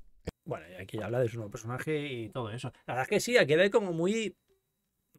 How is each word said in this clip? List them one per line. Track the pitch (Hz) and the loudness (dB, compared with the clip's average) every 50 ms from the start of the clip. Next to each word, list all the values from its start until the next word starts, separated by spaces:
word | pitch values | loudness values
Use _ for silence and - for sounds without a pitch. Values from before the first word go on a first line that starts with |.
| - - - - _ - - _ _ | -14 -20 -20 -12 _ -12 -12 _ _
Bueno, | 165 117 92 78 85 | -10 -8 -8 -10 -14
y | - 185 | -14 -14
aquí | 98 - - 110 | -12 -8 -8 -6
habla | 104 101 117 127 | -4 -2 0 0
de | 127 110 | 0 0
su | 117 | -2
nuevo | 117 107 101 | -6 -8 -8
personaje | 101 123 - 113 123 120 - 156 156 147 147 147 | -10 -10 -8 -8 -6 -4 -2 -2 -2 -2 -2 -6
y | 127 117 113 104 | -6 -8 -8 -8
todo | - 135 117 104 | -6 -6 -6 -6
eso. | 107 131 - 120 - _ _ | -6 -8 -8 -10 -12 _ _
La | - - | -4 -2
verdad | - | -2
es | 262 - | 0 2
que | - - | 0 0
sí, | - 233 247 | 2 4 6
aquí | 233 180 131 | 6 6 6
hay | 147 165 190 202 | 6 6 6 6
como | 202 240 202 185 | 4 4 2 2
muy, | 165 160 170 190 220 226 220 185 - _ _ _ _ _ _ _ _ _ _ _ _ _ _ _ _ | 0 0 0 2 2 0 -2 -4 -6 _ _ _ _ _ _ _ _ _ _ _ _ _ _ _ _